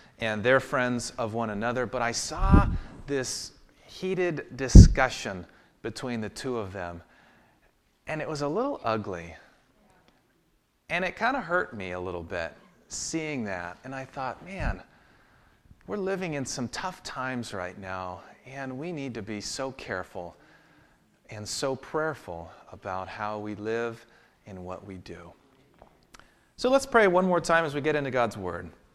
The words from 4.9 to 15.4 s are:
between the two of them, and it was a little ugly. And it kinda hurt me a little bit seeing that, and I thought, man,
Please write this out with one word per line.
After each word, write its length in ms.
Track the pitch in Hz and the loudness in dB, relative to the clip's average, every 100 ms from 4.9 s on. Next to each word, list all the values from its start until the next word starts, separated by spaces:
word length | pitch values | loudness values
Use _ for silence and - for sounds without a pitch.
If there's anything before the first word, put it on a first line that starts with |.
| - 131 - 113 95 85 - - _ | 12 0 -2 -8 -8 -10 -18 -20 _
between 380 | 113 - 127 117 | -10 -8 -6 -6
the 80 | 107 | -6
two 300 | - 135 120 | -8 -6 -4
of 160 | 98 | -6
them, 280 | 98 87 85 - - - - _ _ _ _ _ _ - | -6 -8 -10 -16 -20 -20 -20 _ _ _ _ _ _ -10
and 140 | 156 | -6
it 60 | 151 | -6
was 140 | 151 | -4
a 60 | 143 | -2
little 340 | 180 277 - | 0 -2 -2
ugly. 500 | 113 110 104 90 85 80 - _ _ _ _ _ _ _ _ _ _ _ _ _ - | -2 -2 -2 -8 -10 -16 -20 _ _ _ _ _ _ _ _ _ _ _ _ _ -6
And 160 | 165 180 | -4 -4
it 100 | - | -2
kinda 240 | 226 269 | -2 -2
hurt 360 | 165 180 175 110 | -2 -2 -2 -6
me 160 | 92 | -6
a 80 | 90 | -6
little 240 | 92 87 | -6 -6
bit 300 | 85 90 82 - - _ - | -6 -6 -6 -8 -20 _ -14
seeing 560 | - - 160 156 143 104 | -10 -6 -4 -4 -4 -6
that, 320 | 92 87 90 131 | -6 -8 -12 -12
and 100 | 135 | -12
I 80 | |
thought, 400 | 131 - 131 - 170 | -10 -8 -8 -8 -12
man, 380 | 190 135 95 - _ _ _ _ _ | -6 -4 -6 -10 _ _ _ _ _